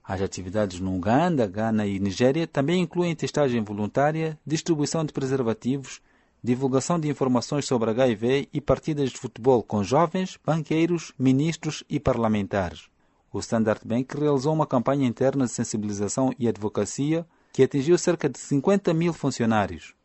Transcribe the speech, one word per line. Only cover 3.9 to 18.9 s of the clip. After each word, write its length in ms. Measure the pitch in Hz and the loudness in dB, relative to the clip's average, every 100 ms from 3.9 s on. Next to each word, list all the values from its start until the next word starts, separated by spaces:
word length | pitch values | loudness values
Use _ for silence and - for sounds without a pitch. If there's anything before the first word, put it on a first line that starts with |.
| 135 147 156 160 151 - | 0 0 0 -6 -8 -4
distribuição 580 | 156 - 156 143 165 | -4 0 0 0 -2
de 80 | 156 | -2
preservativos, 880 | - 135 135 113 110 120 139 131 - _ _ _ _ | -4 -2 0 0 -2 -2 -4 -6 -18 _ _ _ _
divulgação 560 | 113 123 135 131 - 175 | -2 0 2 0 2 0
de 80 | 151 | 0
informações 600 | 135 135 123 - 147 - | 0 2 2 0 -4 0
sobre 240 | 127 113 | 0 0
H 180 | 110 131 | 2 2
I 60 | |
V 340 | 104 117 139 135 | 2 2 0 0
e 100 | 151 | -6
partidas 480 | - 131 - 147 135 | 0 0 0 -2 -2
de 80 | - | -4
futebol 440 | 120 - 120 123 | -12 -2 4 4
com 220 | - 107 | 2 -2
jovens, 540 | 95 139 165 185 185 - | 2 2 2 0 -4 -6
banqueiros, 720 | - 160 147 156 170 170 - - | -2 -2 0 0 2 0 -4 0
ministros 680 | 131 131 160 160 156 - - | 2 4 2 -2 -8 -8 -6
e 100 | 131 | -2
parlamentares. 880 | - 120 113 107 95 104 87 - - _ _ _ _ | 0 2 2 2 0 -2 -2 -6 -20 _ _ _ _
O 100 | 101 | -10
Standard 400 | - 113 110 107 | -2 0 2 0
Bank 320 | 104 113 131 143 | -2 -4 -4 -2
realizou 380 | 147 143 135 | 0 2 0
uma 120 | 156 123 | 0 0
campanha 400 | 131 113 143 131 | 0 2 2 0
interna 380 | 113 131 139 | 2 0 2
de 60 | 123 | -2
sensibilização 840 | - 117 110 104 101 101 - 131 123 | -2 -4 -4 -4 -4 -2 0 -2 0
e 100 | 117 | -2
advocacia 760 | - 104 - 101 - 143 160 170 _ _ | -2 -4 -2 -4 -2 -2 -2 -4 _ _
que 100 | - | 2
atingiu 360 | 131 143 139 175 | 4 4 2 2
cerca 280 | - 165 151 | 2 0 -2
de 100 | - | -4
cinquenta 560 | - 143 156 196 190 | -2 0 2 2 2